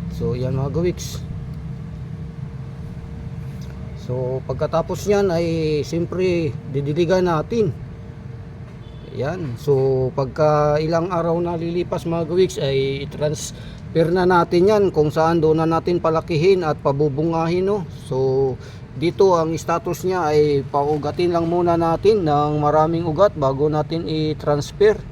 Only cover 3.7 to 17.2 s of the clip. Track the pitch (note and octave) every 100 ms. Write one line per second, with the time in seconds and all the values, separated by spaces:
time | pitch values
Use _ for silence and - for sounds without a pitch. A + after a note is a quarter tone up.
3.7 | - - - - B2+ B2+ C3 - C#3 D3+
4.7 | D#3+ D#3+ F3 F#3+ G3+ G3+ E3+ E3+ E3 D#3
5.7 | D3+ C3+ E3 E3+ F3 F#3 F3 D#3 A#2+ -
6.7 | C3+ C#3+ D3+ E3+ F#3 F3+ D#3+ D#3+ A#3 G3+
7.7 | - - - - - - - - - -
8.7 | - - - - - B2+ F3+ D#3+ A#2 -
9.7 | C#3 C3+ C3 C3 A#2+ C3+ A#2 D#3 D3+ D3
10.7 | D3 D#3 E3 E3+ F3 E3+ E3 F3 E3+ E3
11.7 | E3+ E3+ F3 E3+ E3 E3 F3+ F#3+ - C#3+
12.7 | C3+ C3+ C#3 C#3+ - D3+ D3+ - - -
13.7 | - - D#3+ E3 F3+ F3+ F#3 E3+ F3 F#3
14.7 | G#3+ G3 D#3 D3+ D3+ D#3+ E3+ D#3 D#3 D#3+
15.7 | E3 D#3+ F3 E3+ D#3+ - E3+ F3 F#3+ D#3+
16.7 | D3 D3+ C#3 D3+ C3+